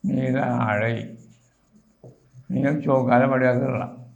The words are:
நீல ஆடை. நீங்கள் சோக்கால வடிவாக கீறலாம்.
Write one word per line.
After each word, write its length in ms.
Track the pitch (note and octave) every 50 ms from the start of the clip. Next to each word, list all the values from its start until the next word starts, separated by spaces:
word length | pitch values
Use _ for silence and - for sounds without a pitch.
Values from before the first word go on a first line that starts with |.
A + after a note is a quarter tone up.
| -
நீல 320 | - C#3 C3+ C3 C3 B2+ C3 C3 B2+ B2 B2 A#2+
ஆடை. 280 | G#2+ G#2 G#2 A2 A#2 A#2 A2+ A2+ - - - - - - _ _ _ _ _ _ _ _ _ _ _ _ _ - - - _ _ _ _ - - _
நீங்கள் 280 | - C3 C3+ C#3 D3 D3+ -
சோக்கால 420 | D3 C3+ C3 B2 B2 B2 B2 C3 C#3
வடிவாக 260 | C3+ B2+ B2+ B2+ B2 B2
கீறலாம். 360 | C3+ C3 B2+ G#2 G2+ - - - - - -